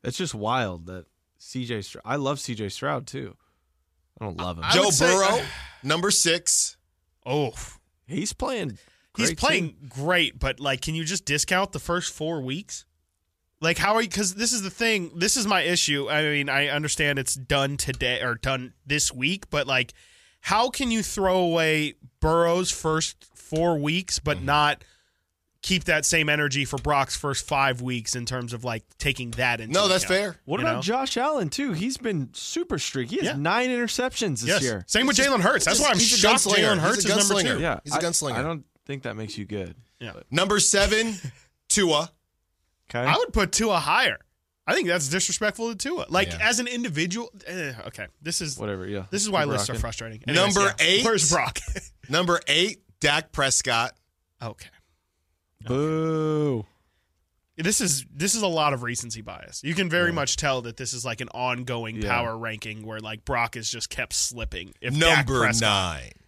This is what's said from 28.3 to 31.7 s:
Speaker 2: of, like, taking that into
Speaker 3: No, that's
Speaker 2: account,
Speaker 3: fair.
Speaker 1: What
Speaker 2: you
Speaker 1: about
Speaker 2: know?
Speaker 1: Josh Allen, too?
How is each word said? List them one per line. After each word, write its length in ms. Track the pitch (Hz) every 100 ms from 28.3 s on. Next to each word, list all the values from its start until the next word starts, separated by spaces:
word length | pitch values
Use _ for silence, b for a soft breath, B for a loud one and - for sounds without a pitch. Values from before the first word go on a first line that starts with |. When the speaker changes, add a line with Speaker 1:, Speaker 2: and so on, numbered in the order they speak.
| 127 120
Speaker 2:
of, 120 | 117
like, 200 | 120 113 _ _
taking 320 | 143 131 120
that 300 | 113 127 117
into 100 | 113
Speaker 3:
No, 140 | 175 202
that's 180 | 185 -
Speaker 2:
account, 140 | 185
Speaker 3:
fair. 200 | 208 165 -
Speaker 1:
What 140 | 185
Speaker 2:
you 60 | 320
Speaker 1:
about 120 | -
Speaker 2:
know? 40 |
Speaker 1:
Josh 360 | 170 247 269 233
Allen, 320 | 285 294 156
too? 220 | - 277